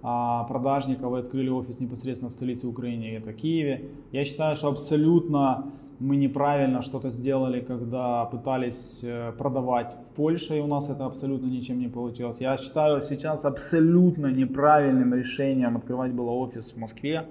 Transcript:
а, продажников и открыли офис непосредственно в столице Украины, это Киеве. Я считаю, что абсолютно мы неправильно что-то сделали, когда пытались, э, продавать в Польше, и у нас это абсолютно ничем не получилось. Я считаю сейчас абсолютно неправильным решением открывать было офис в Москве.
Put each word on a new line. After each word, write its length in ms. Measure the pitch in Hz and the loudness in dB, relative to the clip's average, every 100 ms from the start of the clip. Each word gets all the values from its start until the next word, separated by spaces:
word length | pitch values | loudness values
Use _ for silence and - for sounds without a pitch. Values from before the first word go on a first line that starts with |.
а, 420 | 120 120 120 120 117 | -2 -2 0 -2 -2
продажников 680 | 131 131 139 131 127 127 | -2 0 0 0 -2 -2
и 60 | 127 | -4
открыли 300 | 123 135 131 | -4 -2 -2
офис 300 | 127 123 117 | -2 -4 -8
непосредственно 520 | 123 120 120 120 123 | -8 -6 -8 -6 -8
в 20 | |
столице 340 | - 127 123 127 | -6 -6 -4 -6
Украины, 500 | 117 123 117 113 110 | -6 -6 -6 -6 -8
это 160 | 110 | -10
Киеве. 580 | 107 156 165 147 131 - - - | -6 -2 0 0 -2 -6 -16 -8
Я 140 | 131 143 | -4 -4
считаю, 300 | - 156 147 | -2 -2 0
что 140 | 147 | -2
абсолютно 960 | 139 143 151 156 170 160 147 135 127 - - - - | -2 0 4 6 4 2 2 2 2 -4 -12 -18 -6
мы 160 | 131 139 | 0 2
неправильно 640 | 139 123 143 143 135 127 | 2 2 2 4 2 0
что-то 300 | 120 135 131 | -2 -6 -6
сделали, 480 | 117 127 135 131 123 | -4 0 0 0 -2
когда 640 | 120 123 117 127 123 120 117 | -4 -6 -4 -4 0 0 -2
пытались, 760 | 123 127 131 123 117 - - | -4 -2 -2 -2 -6 -12 -12
э, 280 | 120 120 117 113 | -8 -6 -6 -4
продавать 560 | 139 131 127 123 117 | -2 0 2 2 0
в 220 | - - - | -10 -16 0
Польше, 420 | 151 165 - 151 | 2 2 0 -2
и 20 | |
у 60 | 147 | 0
нас 240 | 143 143 | 0 -2
это 160 | 139 131 | -4 -6
абсолютно 400 | 123 139 135 127 | -4 -4 -2 -2
ничем 320 | 127 123 123 | -4 -4 -4
не 100 | 120 | -4
получилось. 540 | 120 120 113 120 113 | -4 -6 -4 -6 -2
Я 160 | 131 131 | -2 -2
считаю 420 | 135 156 151 147 | -2 2 4 4
сейчас 440 | 139 139 156 151 147 | 0 -6 -4 -2 -2
абсолютно 840 | 139 - 165 160 175 180 151 139 | -2 0 6 8 8 8 6 0
неправильным 840 | 127 127 135 147 151 143 131 123 | 2 2 4 8 8 8 6 4
решением 640 | 123 123 - 139 135 123 117 | 2 0 0 2 2 2 0
открывать 360 | - 123 131 | -2 -2 -2
было 180 | 123 120 | -2 -2
офис 420 | 123 127 120 110 | -2 -4 -8 -12
в 40 | 120 | -10
Москве. 500 | 113 - 139 160 160 | -12 -6 -4 -4 -4